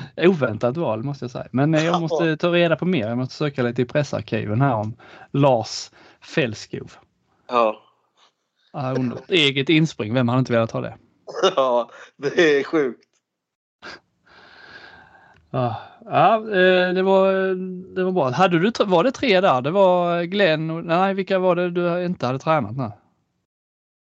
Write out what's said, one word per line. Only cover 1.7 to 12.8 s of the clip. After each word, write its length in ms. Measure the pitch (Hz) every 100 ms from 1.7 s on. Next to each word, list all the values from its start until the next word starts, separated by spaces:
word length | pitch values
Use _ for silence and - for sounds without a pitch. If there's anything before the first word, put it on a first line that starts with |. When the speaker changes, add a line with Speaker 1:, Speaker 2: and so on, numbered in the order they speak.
Speaker 1:
eh, 120 | 156 165
jag 100 | 175
Speaker 2:
Ja. 40 |
Speaker 1:
måste 380 | 160 160 160 156
ta 160 | 175
reda 220 | 175 170 156
på 100 | 175
mer. 220 | 170 107
Jag 100 | 120
måste 180 | 127 -
söka 280 | 151 143
lite 180 | 120 120
i 40 | 123
pressarkiven 760 | 147 147 110 - 110 107 110
här 140 | 139 110
om 180 | 107 - - - -
Lars 600 | 143 143 120 113 - - _ - _ - -
Fällskov. 560 | 123 110 - - - - _ _ _ _ -
Speaker 2:
Ja. 340 | 120 110 - _ _ _ _ _ _ _ _ _
Speaker 1:
Ja, 200 | 160 131 131
under 200 | 123 117 -
eget 420 | 165 143 139 139
inspring. 440 | 156 160 - 107
Vem 140 | 127 120
hade 120 | 127
inte 120 | 123
velat 180 | 117 113
ha 100 | 131
det? 160 | 117 110 _ _ - -
Speaker 2:
<laughs> 120 | 190 -
Ja, 340 | 131 120 117 - - _
det 420 | 139 185 160 143
är 40 |
sjukt. 400 | 139 165